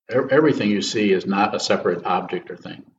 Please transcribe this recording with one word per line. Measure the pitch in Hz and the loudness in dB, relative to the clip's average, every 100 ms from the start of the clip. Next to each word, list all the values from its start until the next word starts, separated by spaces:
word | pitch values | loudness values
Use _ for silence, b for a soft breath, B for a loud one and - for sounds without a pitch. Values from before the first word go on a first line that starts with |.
| - | -4
E-, | 120 131 | -2 2
everything | 135 156 - 104 | 4 4 2 2
you | 101 | 0
see | - 113 104 | 0 0 2
is | 95 90 | 2 0
not | 98 107 101 | 0 0 0
a | |
separate | - 98 101 87 95 | 0 0 0 -2 -2
object | 90 92 90 - | -2 -2 -8 -8
or | - | -14
thing. | 87 85 - | -14 -16 -20